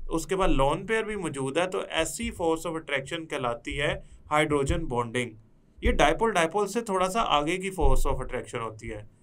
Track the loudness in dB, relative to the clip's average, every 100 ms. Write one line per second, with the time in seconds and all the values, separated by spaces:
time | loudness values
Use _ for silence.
0 | -4 -4 -2 2 4 6 4 2 -2 -2
1 | -2 -4 -6 -4 -2 0 0 -2 -4 -2
2 | -2 -4 -6 -2 0 0 -2 -6 -4 -4
3 | -4 -8 -6 -4 -2 -4 -6 -2 -2 -2
4 | -8 -16 0 2 2 2 0 0 -2 -2
5 | -2 -4 -4 -8 -20 _ _ -4 0 4
6 | 4 4 2 2 2 2 0 -2 0 0
7 | 0 0 2 2 2 -2 -4 2 6 6
8 | 6 0 -4 -8 -6 -6 -6 -8 -10 -12
9 | -14 _